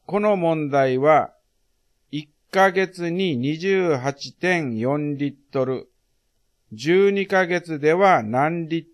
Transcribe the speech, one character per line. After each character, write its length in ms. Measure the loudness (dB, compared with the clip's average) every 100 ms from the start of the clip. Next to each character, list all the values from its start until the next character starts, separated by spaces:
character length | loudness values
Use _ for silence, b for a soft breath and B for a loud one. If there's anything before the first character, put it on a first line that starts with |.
こ 160 | -6 -2
の 160 | 0 0
問 320 | 0 0 0
題 300 | 2 2 2
は、 340 | 4 4 2 _ _ _ _ _ _ _ _
一 180 | -12 -12 _ _
ヶ 200 | 2 4
月 380 | 2 -2 -4 -6
に 300 | -2 -2 -2
二 180 | -2 -4
十 400 | -2 0 0 0
八 380 | -2 -8 -12
点 420 | -6 -2 -2 -2 -4
四 400 | -2 -2 -4 -4
リ 140 | -6
ッ 40 | -8 _
ト 140 | -4
ル、 240 | -2 -4 -8 _ _ _ _ _ _ _ _
十 360 | -8 0 4 4
二 160 | 2 0
ヶ 200 | 0 0
月 320 | -2 -4 -2
で 160 | 0
は 280 | 4 4 2
何 460 | 0 0 0 -2 -4
リ 140 | -6
ッ 40 | -8